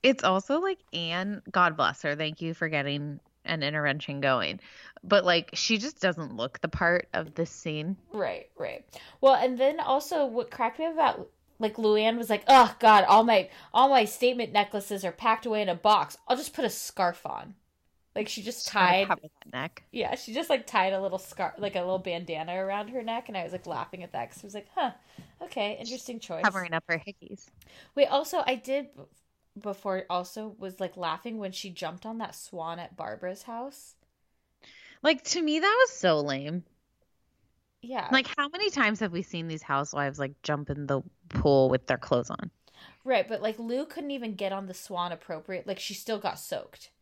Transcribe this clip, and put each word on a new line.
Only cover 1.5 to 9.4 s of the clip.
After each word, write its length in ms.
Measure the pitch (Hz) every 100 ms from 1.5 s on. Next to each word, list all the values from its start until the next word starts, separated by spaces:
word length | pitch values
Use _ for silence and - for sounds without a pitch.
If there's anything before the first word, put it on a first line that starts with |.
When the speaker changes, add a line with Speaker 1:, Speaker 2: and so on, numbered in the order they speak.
Speaker 1:
God 260 | - 180 156
bless 260 | 117 -
her. 140 | 151 147
Thank 240 | 156 160
you 120 | 165
for 140 | 165 160
getting 520 | 151 139 143 147 143 _ _
an 180 | - 160
intervention 580 | 143 151 147 147 - 139
going. 380 | 139 127 80 - - - - -
But, 200 | 180 202
like, 260 | 180 170 165
she 240 | - - 220
just 220 | 254 -
doesn't 340 | 190 165 151 110
look 240 | 123 -
the 80 | 165
part 400 | - 170 175 -
of 200 | 185 160
this 160 | - 170
scene. 460 | - 170 151 160 190 _
Speaker 2:
Right, 360 | 214 160 90 - -
right. 260 | 113 - - - - -
Well, 140 | 269
and 240 | 262